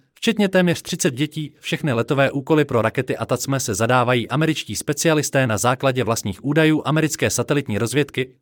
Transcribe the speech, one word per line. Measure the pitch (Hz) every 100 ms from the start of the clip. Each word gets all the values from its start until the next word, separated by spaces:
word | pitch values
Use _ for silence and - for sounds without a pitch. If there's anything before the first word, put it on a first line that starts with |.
| _
včetně | _ 233 220 196
téměř | 190 180 160
třicet | - 170 165
dětí. | 120 151 160 147 -
Všechny | - 160 156
letové | 113 117 139 135
úkoly | 139 131 156 147
pro | 120
rakety | 110 135 127 -
Atasme | 113 123 - 135
se | - 101
zadávají | 113 127 120 127 107
američtí | 135 160 151 - 101
specialisté | - 147 165 156 143 139 127
na | 104
základě | 120 131 135 127
vlastních | 107 113 104 - 139
údajů | 151 156 156 131
americké | 156 151 - 120
satelitní | - 120 143 - 101
rozvědky, | 113 131 143 - 131 _